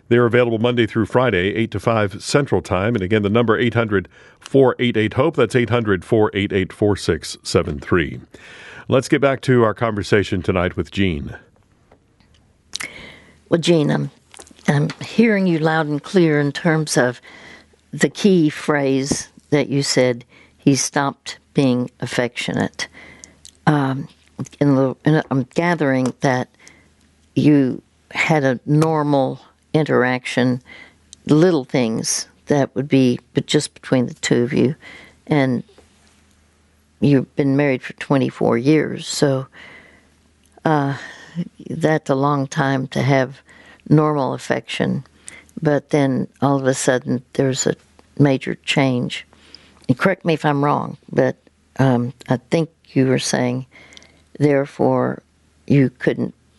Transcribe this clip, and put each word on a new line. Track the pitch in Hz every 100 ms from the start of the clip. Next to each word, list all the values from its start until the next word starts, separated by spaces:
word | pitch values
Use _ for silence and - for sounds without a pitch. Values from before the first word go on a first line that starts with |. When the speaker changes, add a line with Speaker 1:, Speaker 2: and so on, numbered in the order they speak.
| -
Speaker 1:
They're | 120 120
available | 120 120 110
Monday | 120 120 110
through | 117 101
Friday, | 127 127 92 95
eight | - 113
to | 101
five | - 113 101 95
Central | - 143 135 95
Time. | - 92 104 120
And |
again, | 92 110
the | 101
number | 113 113 101
eight | 120
hundred | 120 113 98 90 - - _
four | - 135 127 -
eight | 123 107
eight | 110
hope. | - 156 147
That's | 117 127
eight | 117
hundred | 120 107 92
four | - 113 107
eight | 101 98
eight | 95 90
four | - 104 95
six | - 80 - -
seven | - 92 85 73
three. | - 90 67 62 - - - - - - -
Let's | 131 -
get | 147
back | 135 131
to | - 123
our | 110
conversation | 101 117 104 92 107 95 95
tonight | 87 92 90 -
with | 82
Jean. | 95 95 73 - - _ _ _ _ _ _ _ _ _ _ _ _ _ - - - - - - _ -
Speaker 2:
Well, | 170
Jean, | 160 165 147
I'm, | 147 143 - _ - - - -
I'm | 147 156 -
hearing | 139 - 233 202 190
you | 160
loud | 160 160 151
and | 147
clear | - 190 165 147
in | 143
terms | - 170 156 151 156
of | 123 120 - - - - _ _ _
the | 147 247
key | - 208 185 151
phrase | - - 147 135 135 143 - - - -
that | 147 123
you | 139
said, | 139 - 127 123 - _ _ _
"He | 143 131
stopped | - 147 139 - - - _
being | - 135 123 123 -
affectionate." | 123 - 123 - - - 101 - - - - - - _ - _ -
Um, | 147 135 135 143 _ _ - 131 -
in | 143 135
the, | 131 -
in, | - 156 -
I'm | 131 120 -
gathering | 175 165 143 131 127 -
that | 143 127 123 _ - _ _ _ _ _ _
you | - 147 143 131 110 - _ -
had | - - 156
a | 135 120 -
normal | 151 160 156 147 143 131 135 - _ _
interaction, | 156 143 123 127 127 - - 127 123 - - - _ _ - -
little | 151 185 160
things | 131 139 113 117 - - - _ -
that | 147 131 -
would | 139
be, | 135 127 123 -
but | - -
just | 151 -
between | - - 131 120
the |
two | - - 123
of | 120
you, | 131 120 156 - - - _ -
and | 147 131 120 - _ _ _ _ _ _ _ _ _ _ _ _ -
you've | 143 139 - -
been | 139 135
married | 147 127
for | -
twenty-four | - - 139 131 - - 117
years, | 135 156 139 - -
so, | - 147 135 131 - - - - _ _ _ _ _ _ -
uh, | 165 151 139 131 - - - 170 170 - -
that's | 151 160 156 -
a | 135
long | 143 143 135
time | - 135 135 139
to | 143
have | 127 135 127 139 _ - - - -
normal | 151 151 147 131 131
affection, | - 127 - - 135 127 - _ - - - -
but | 156 143 -
then | 151 135 127 - -
all | 139 139
of | 131
a | 135
sudden | - 127 139 127 -
there's | - 135 127 -
a | - _ _ _ -
major | 143 131 - - -
change. | - 135 123 139 - - _ _ - _ _ -
And | 127
correct | 196 180 175
me | 151
if | 151
I'm | 143
wrong, | 143 139 - - -
but, | 143 131 - _ _ _ -
um, | 131 120 120 - -
I | 127
think | - 170 156 _ _
you | 139 131
were | 127
saying, | - 131 123 127 131 - - - - _ _ -
therefore, | 143 139 139 - 127 127 127 - _ _ _ _ -
you | 143 127
couldn't, | - - 120 - - _